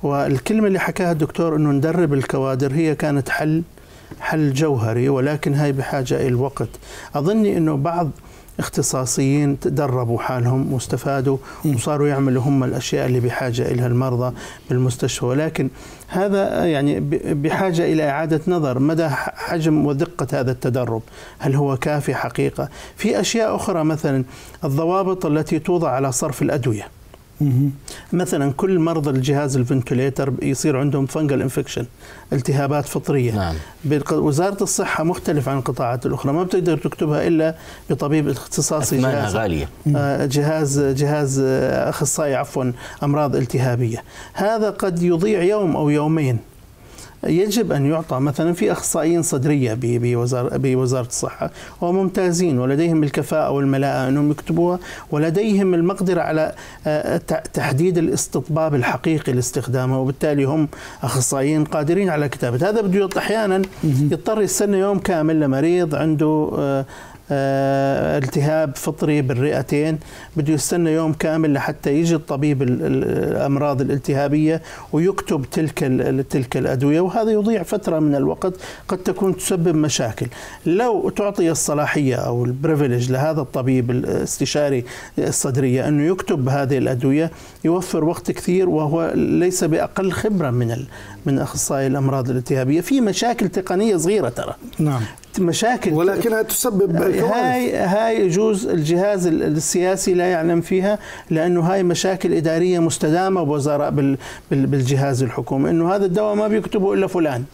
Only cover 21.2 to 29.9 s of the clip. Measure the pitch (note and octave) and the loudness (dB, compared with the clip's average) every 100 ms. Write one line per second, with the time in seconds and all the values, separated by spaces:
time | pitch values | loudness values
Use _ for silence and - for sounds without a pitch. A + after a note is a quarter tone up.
21.2 | - - - C#3 C#3+ C3+ D#3 D3 C#3+ C3 | -20 -6 0 2 2 0 0 -2 -2 -4
22.2 | B2+ - C#3 - C#3+ - - - G#3 - | -4 -2 -2 -2 -8 -8 -20 -6 -2 0
23.2 | F#3 A#3 A3 G3+ - F3 D#3 D#3 D#3 C3+ | 0 0 0 -2 -2 0 0 0 0 0
24.2 | B2+ - - - D#3 C#3 E3 F#3 F#3 F#3 | -2 -8 -20 -8 -2 0 2 2 0 0
25.2 | F3 D3+ D#3 D#3+ D#3 F3 D#3+ B2+ C#3 B2 | 0 0 0 -2 0 0 2 0 0 -2
26.2 | D#3 C#3 - D3+ B2 G#2 - - - - | -4 -2 -2 0 0 -2 -6 -16 -20 -20
27.2 | - - D3 B2+ C#3+ C#3 - - - E3+ | -20 -2 2 4 2 -2 -14 -18 -4 -2
28.2 | F3+ E3+ C#3 C#3 F#3+ F#3 D#3+ E3 D3 C3+ | 0 0 0 0 0 2 2 0 0 0
29.2 | C3 C#3 D3 C3 B2 C3+ B2 | 2 0 0 0 0 0 0